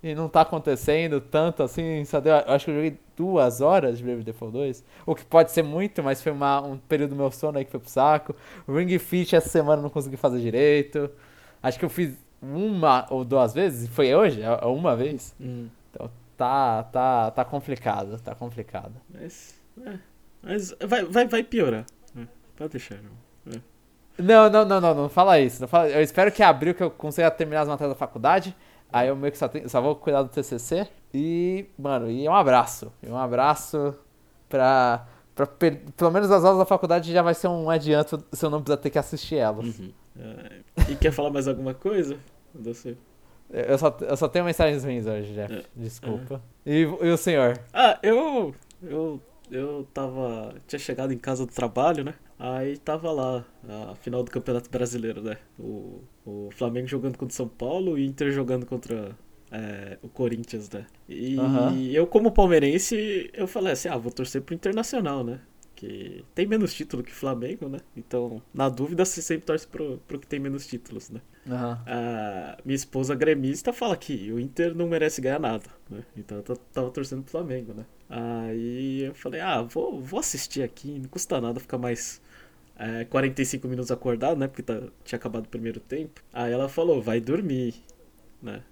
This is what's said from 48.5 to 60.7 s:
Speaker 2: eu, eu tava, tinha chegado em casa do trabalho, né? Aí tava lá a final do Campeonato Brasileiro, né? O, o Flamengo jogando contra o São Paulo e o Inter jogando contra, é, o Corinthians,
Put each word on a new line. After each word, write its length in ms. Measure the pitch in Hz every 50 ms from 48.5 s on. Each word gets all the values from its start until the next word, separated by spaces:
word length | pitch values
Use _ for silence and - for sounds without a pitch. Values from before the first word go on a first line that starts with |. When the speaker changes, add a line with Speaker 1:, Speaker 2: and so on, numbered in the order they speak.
| 139 - - _ - _ 180
Speaker 2:
eu, 360 | 170 143 156 160 160 151 135 - _ _ _ _ -
eu 380 | 123 127 135 143 147 143 135 - _
tava, 580 | 139 135 131 127 131 131 120 117 113 107 110 - - -
tinha 140 | - - 139
chegado 300 | - - 127 117 135 139
em 80 | 131 120
casa 280 | - - 131 127 131
do 60 | 117 -
trabalho, 520 | - 127 120 101 123 135 160 170 151 139
né? 80 | 143 135 - - - - _ -
Aí 360 | 127 127 131 131 139 143 143
tava 340 | _ - 151 160 165 165 160
lá 320 | 143 131 127 127 123 120 - _ _ - -
a 260 | 107 107 107 110 95
final 260 | - - 123 120 123 127
do 80 | 123
Campeonato 400 | - 131 117 - 123 120 120 -
Brasileiro, 500 | - 127 123 117 117 120 110 113 107 95
né? 160 | 104 113 107 - - _ _ -
O, 420 | 110 110 107 104 101 92 90 92 - - - _ _
o 240 | 113 101 104 104 101 104
Flamengo 340 | - 131 120 117 123 127
jogando 320 | 127 139 135 120 135 127 -
contra 160 | 139 120 -
o 20 |
São 100 | - 127
Paulo 520 | 113 - - - 123 156 185 190 185 160 143
e 20 |
o 40 | 139
Inter 260 | 135 135 135 151 139 139
jogando 320 | 139 135 123 127 127 123
contra, 460 | 120 - - - - 117 113 104 98 110 - - - - - _ _ -
é, 460 | 110 110 104 104 101 101 98 98 -
o 80 | - -
Corinthians, 640 | _ - 127 120 117 113 117 - - 110 104 98